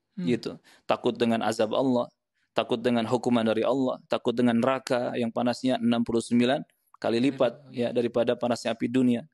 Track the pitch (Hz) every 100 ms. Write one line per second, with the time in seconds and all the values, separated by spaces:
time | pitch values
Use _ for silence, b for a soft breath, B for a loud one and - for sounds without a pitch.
0 | _ - 180 117 - - _ b b 113
1 | 123 113 117 113 107 113 107 113 135 120
2 | 120 _ _ _ _ - 113 120 123 120
3 | 110 123 123 120 110 110 113 135 127 117
4 | - 117 123 117 123 117 127 131 - 123
5 | 127 123 117 120 120 117 127 123 117 117
6 | 117 117 - 120 120 151 - _ _ -
7 | 110 117 135 135 123 - - 127 120 123
8 | 117 120 117 120 120 117 120 113 120 127
9 | 127 117 -